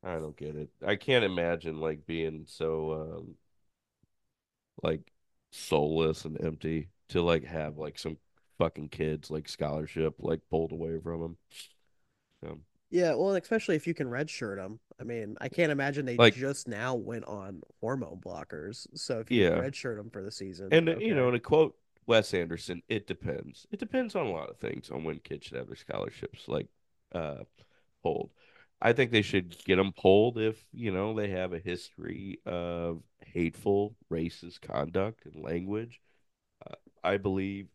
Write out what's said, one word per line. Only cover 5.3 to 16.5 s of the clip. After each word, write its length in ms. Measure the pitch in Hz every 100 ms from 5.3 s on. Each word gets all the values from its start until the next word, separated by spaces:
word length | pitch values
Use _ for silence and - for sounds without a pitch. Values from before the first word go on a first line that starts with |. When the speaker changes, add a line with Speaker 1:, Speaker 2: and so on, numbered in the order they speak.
| _ _
Speaker 1:
soulless 760 | - - 78 76 80 80 78
and 160 | 78 78
empty 500 | 80 78 80 80 76 _ _
to, 120 | 90
like, 220 | 85 82
have, 340 | 64 85 76 76
like, 220 | 76 -
some 180 | 80 78 _ _ _ _
fucking 320 | 82 - 76
kids, 380 | - 78 78 -
like, 200 | 78 76
scholarship, 680 | - 76 76 78 82 80 -
like, 200 | - 80 _
pulled 200 | 80 82
away 300 | 82 82 82
from 220 | 85 82
'em. 120 | 82 85 _ - - _ _ _ _ _ _ _
So. 160 | 78 78 82 _ _
Speaker 2:
Yeah, 240 | 175 170 127
well, 180 | 190
especially 400 | 196 - 220 -
if 140 | 156 160
you 40 |
can 120 | 160 131
redshirt 580 | 123 156 - 117 98
'em. 140 | 95 107 _ -
I 20 |
mean, 340 | 107 117 104 110
I 80 | 131
can't 240 | - 165
imagine 340 | 143 139 143 131
they 100 | 120
Speaker 1:
Like 180 | 117 113
Speaker 2:
just 320 | 135